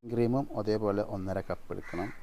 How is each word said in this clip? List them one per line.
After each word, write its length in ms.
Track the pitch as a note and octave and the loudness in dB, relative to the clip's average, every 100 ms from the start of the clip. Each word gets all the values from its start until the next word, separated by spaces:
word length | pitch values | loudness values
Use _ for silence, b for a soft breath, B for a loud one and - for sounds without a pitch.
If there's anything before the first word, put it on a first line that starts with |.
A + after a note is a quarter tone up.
| A#2+ | -2
ക്രീമും 340 | A#2 A#2 B2+ C#3+ - | 2 4 4 0 -2
അതേപോലെ 420 | G#2 G#2+ G#2+ G2+ G#2+ G2+ | 2 2 4 2 0 -2
ഒന്നര 240 | F#2+ F#2+ F#2 | -2 -2 -2
കപ്പ് 220 | F2+ - | -6 -4
എടുക്കണം. 340 | F#2+ - F2 G2 - | -8 -6 -4 -4 -6